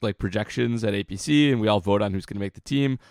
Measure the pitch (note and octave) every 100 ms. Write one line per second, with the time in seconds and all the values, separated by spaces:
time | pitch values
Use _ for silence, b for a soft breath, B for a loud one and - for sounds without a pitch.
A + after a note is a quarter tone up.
0 | A2+ G2 G2+ G2+ G#2+ - A#2+ A#2 A2 G2+
1 | G2+ F#2+ - D3 D3 B2 G#2+ G#2 F#2 G2+
2 | G#2 F#2+ - G2+ G2+ - - C#3 C#3 C3
3 | b